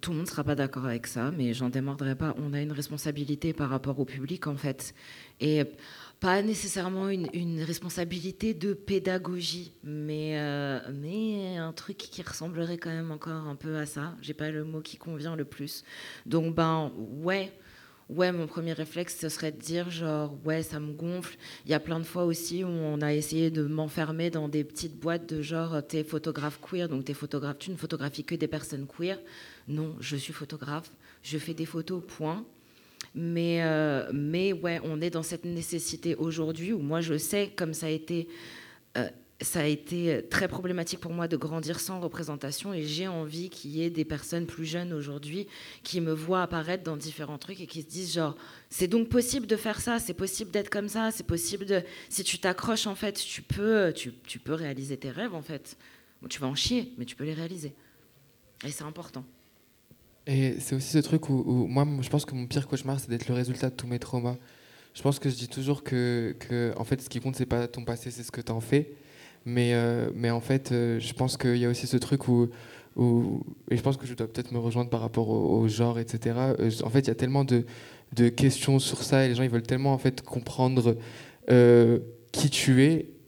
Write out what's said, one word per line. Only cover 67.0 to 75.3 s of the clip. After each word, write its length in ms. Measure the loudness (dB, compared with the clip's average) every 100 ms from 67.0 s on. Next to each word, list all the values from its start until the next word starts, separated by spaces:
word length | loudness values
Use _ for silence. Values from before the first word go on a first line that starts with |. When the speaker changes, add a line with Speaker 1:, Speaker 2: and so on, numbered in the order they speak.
Speaker 2:
ce 80 | -2
qui 120 | -4
compte, 160 | -4 -2
c'est 100 | 2
pas 200 | 2 0
ton 180 | -4
passé, 260 | -6 -6 -6
c'est 120 | -10
ce 80 | -10
que 120 | -10
t'en 180 | -4 -4
fais. 320 | 4 4 4 -6 -20 -20 -20 -14 -2
Mais, 260 | 2 4
euh, 380 | 6 4 2 0
mais 160 | 2 2
en 120 | 2
fait, 300 | 2 2 4
euh, 280 | 2 4 2
je 120 | -2
pense 240 | 0 0 2
qu'il 180 | 4 4
y 80 |
a 60 | 4
aussi 160 | 2 2
ce 100 | 2
truc 320 | 4 0 6
où, 220 | 6 6 2 -16 -20 -10 2
où, 460 | 6 6 4 0 -4 -12 0
et 80 | 2
je 40 |
pense 140 | 2 0
que 100 | -4
je 60 |
dois 160 | -4 -4
peut-être 240 | -4 -4
me 60 | 0
rejoindre 320 | 2 2 2
par 100 | 0
rapport 300 | 2 2 2